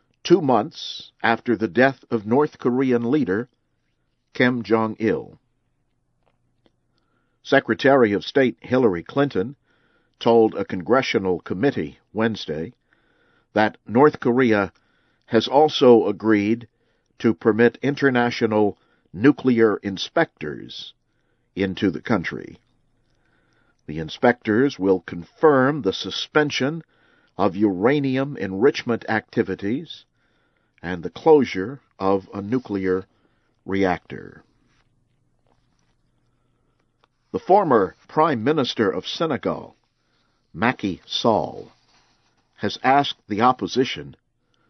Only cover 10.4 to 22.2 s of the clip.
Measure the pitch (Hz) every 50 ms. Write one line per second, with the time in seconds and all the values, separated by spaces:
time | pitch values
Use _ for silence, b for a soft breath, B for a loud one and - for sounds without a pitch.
10.4 | 110 110 - - 98 - - 95 87 76 113 131 123 - - 117 95 95 90 82
11.4 | - - 104 90 107 143 - - 85 73 - _ _ _ - 98 110 113 110 -
12.4 | - - 78 76 82 90 - _ _ _ _ _ _ _ _ _ _ _ _ _
13.4 | _ _ - 104 107 107 - _ _ - 104 120 143 151 147 - - 135 120 123
14.4 | 131 117 107 104 98 92 - _ _ _ _ _ _ _ _ _ _ - - 113
15.4 | 107 - - 139 156 151 143 - 143 123 120 113 90 98 104 92 101 110 110 104
16.4 | 101 104 117 117 117 - _ _ _ _ _ _ _ _ _ - - 120 104 -
17.4 | - 117 104 107 120 117 - - - 131 147 - 143 139 127 123 120 120 120 -
18.4 | 127 110 110 107 107 101 92 _ _ _ _ _ _ _ - 82 107 143 143 -
19.4 | - 131 123 113 113 110 101 - - 101 98 87 - - - 165 160 - _ -
20.4 | - 76 - 55 50 - - - - - - _ _ _ _ _ _ _ _ _
21.4 | _ _ - 90 98 95 92 - - 98 80 - - - 113 95